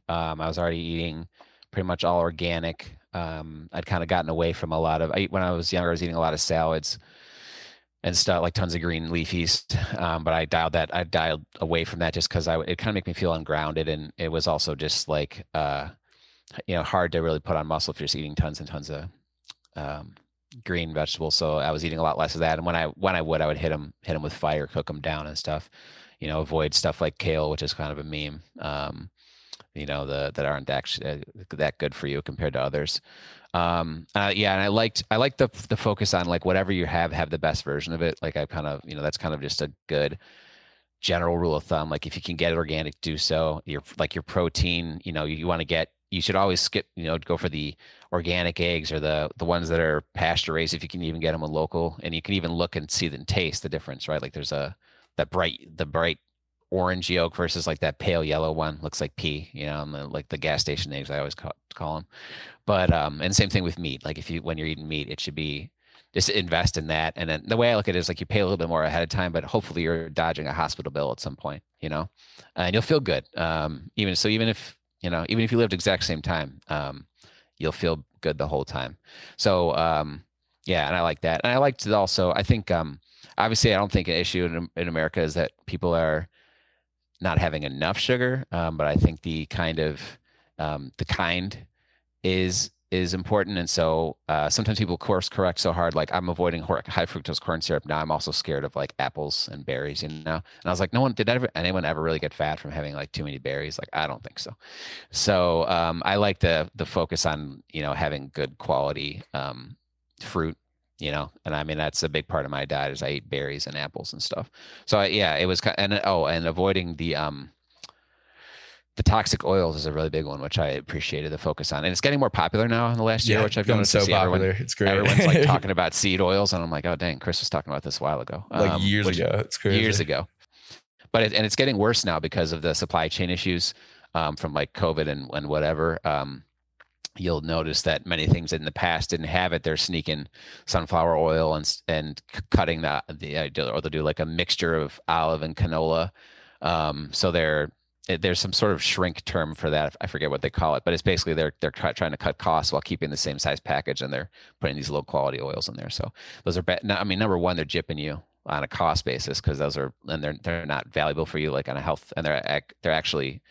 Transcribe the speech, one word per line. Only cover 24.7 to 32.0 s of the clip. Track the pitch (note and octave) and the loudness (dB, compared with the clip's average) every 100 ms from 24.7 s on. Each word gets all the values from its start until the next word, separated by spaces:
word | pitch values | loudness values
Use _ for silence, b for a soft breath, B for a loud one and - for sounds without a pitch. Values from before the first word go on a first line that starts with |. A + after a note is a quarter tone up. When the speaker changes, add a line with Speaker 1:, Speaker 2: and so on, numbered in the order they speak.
| D#2+ D2 | -4 -6
Speaker 1:
'em | D2+ | -6
down | D#2 D2+ D2+ | -4 -4 -6
and | D2 | -6
stuff, | - D2+ - B B B B B | -4 -6 -6 B B B B B
you | D2+ | -4
know, | D#2 | -2
avoid | D2+ D#2+ D2+ | 0 0 2
stuff | - D#2+ - | 2 0 0
like | D#2 - | -2 0
kale, | E2 D#2 D2+ | -2 0 0
which | D2+ | -2
is | D2 | -4
kind | - D2 | -4 -6
of | D2 | -8
a | |
meme, | D2+ D2+ D2 D2+ - - | -8 -8 -8 -10 -16 -10
um, | D2+ C#2+ D2 - G2 _ B B B B B | -6 -6 -6 -10 -16 _ B B B B B
you | D2 | -10
know, | D2 C#2+ C#2 | -6 -4 -4
the, | C#2 C#2 | -4 -4
that | C#2+ C#2+ | -2 -2
aren't | C#2+ C2+ | -2 -2
actually, | C2+ - - C#2 | -4 -4 -6 -6
uh, | D2 - - F#2+ | -8 -10 -18 -12
that | D2 D2+ - | -2 -2 0
good | D2 | -6
for | - | -4